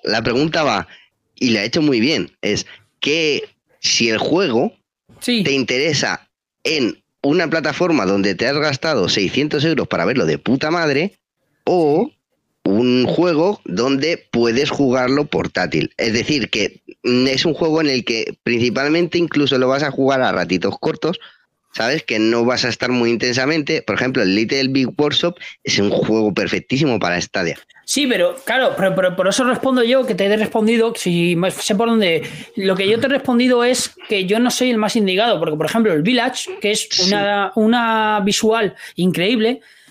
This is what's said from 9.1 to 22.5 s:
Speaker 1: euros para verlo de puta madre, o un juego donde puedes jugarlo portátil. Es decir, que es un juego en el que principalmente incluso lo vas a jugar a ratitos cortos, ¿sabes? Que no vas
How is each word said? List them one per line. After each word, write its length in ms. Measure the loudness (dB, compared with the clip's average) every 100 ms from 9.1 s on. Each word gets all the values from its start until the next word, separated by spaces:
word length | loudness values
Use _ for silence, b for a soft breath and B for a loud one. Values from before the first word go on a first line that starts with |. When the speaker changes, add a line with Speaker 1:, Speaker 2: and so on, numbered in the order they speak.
| 0 0 0 -2 0
Speaker 1:
euros 240 | 0 0 -2
para 160 | -2
verlo 220 | 0 0 0
de 140 | -2
puta 320 | 0 0 0
madre, 420 | 0 0 0 -2 -6 _ _ _ _
o 480 | 0 2 4 2 0 -6 _ _ _ _
un 420 | 0 2 4 2 2
juego 560 | 2 2 2 0 -2
donde 640 | -6 -2 0 0 -2 -4 _
puedes 400 | 0 2 2 0
jugarlo 520 | 0 2 2 2 0
portátil. 680 | 0 -2 -2 -2 -2 -2 -2 -2
Es 160 | -2
decir, 380 | 0 0 -2 -2
que 320 | -2 -4 -6 -20 -6
es 440 | 0 2 2 0 0
un 80 |
juego 260 | 0 0 2
en 80 | 0
el 160 | 0
que 340 | -2 -4 -6 -6
principalmente 760 | -2 0 0 0 0 0 0 0
incluso 400 | 0 0 2 2
lo 120 | 2
vas 140 | 0
a 80 | -2
jugar 300 | 0 2 2
a 120 | 2
ratitos 440 | 0 0 0 -2 -2
cortos, 400 | -6 -2 -4 -4 B B _ _ _
¿sabes? 300 | -4 -2 -2
Que 160 | -2 0
no 240 | 2 2
vas 220 | 2